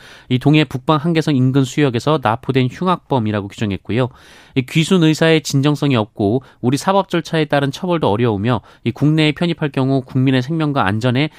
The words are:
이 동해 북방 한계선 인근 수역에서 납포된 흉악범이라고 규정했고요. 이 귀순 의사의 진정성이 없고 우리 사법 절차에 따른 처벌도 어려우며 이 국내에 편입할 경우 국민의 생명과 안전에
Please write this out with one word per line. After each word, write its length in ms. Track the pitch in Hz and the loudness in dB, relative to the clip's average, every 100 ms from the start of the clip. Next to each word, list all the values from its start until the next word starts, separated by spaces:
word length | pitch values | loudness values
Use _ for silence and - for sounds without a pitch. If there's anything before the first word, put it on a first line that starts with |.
| - - - | -10 -14 -4
이 80 | 127 | 0
동해 260 | 143 151 143 | 4 4 2
북방 320 | 127 - 156 | -2 -2 0
한계선 380 | 170 160 156 131 | 0 0 0 2
인근 280 | 131 139 | 2 2
수역에서 560 | 127 151 139 113 147 151 | 0 0 0 0 -2 0
납포된 460 | 107 117 - 131 127 | 0 -2 -2 0 0
흉악범이라고 760 | - 180 170 - 135 107 104 101 | -2 -2 -2 -2 -2 -2 -4 -6
규정했고요. 600 | - 107 92 - 113 127 - - - - 135 | -6 -4 -4 -4 -2 -2 -6 -20 -20 -8 -6
이 100 | 123 | -2
귀순 380 | 160 156 185 | 0 2 4
의사의 380 | 160 151 160 160 | 2 2 2 2
진정성이 520 | - 139 147 143 143 120 | 0 0 0 0 0 0
없고 480 | 107 - 101 131 - _ | -2 -2 0 0 -4 _
우리 160 | 123 139 | -2 0
사법 320 | 190 196 185 | 0 0 0
절차에 360 | 170 - 165 151 | -4 -2 -2 0
따른 260 | 143 139 | 0 -2
처벌도 400 | - 185 165 131 | -4 -4 0 0
어려우며 500 | 104 120 98 113 110 - - | 2 0 0 0 -2 -4 -10
이 80 | 120 | -6
국내에 400 | - 151 160 151 | -2 0 2 0
편입할 400 | 143 175 165 147 | 0 -4 -4 -4
경우 300 | 139 131 135 | -2 0 -2
국민의 400 | 127 131 135 131 | -2 0 2 0
생명과 440 | 127 165 147 131 98 | 0 -2 -2 0 0
안전에 440 | 110 127 123 156 | 0 0 0 -2